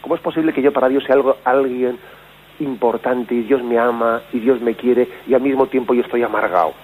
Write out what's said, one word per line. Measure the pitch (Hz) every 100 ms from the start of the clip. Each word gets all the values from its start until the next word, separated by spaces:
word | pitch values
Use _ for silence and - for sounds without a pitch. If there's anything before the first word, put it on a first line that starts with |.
¿Cómo | 131
es | 165
posible | - 160 160
que | 156
yo | 135
para | 139 127
Dios | 135
sea | -
algo, | 135 131 135
alguien | 127 131 135 123 127 120 - - - - - -
importante | 143 117 120 113 127 127 113
y | 120
Dios | 110 135
me | 120 117
ama | 120 117 117 117 -
y | 127
Dios | 113 127
me | 117
quiere | 110 123 123 123 - -
y |
al | 127
mismo | 135 131 131
tiempo | 135 117
yo | 123
estoy | 117 117
amargado | 117 107 107 90 80 -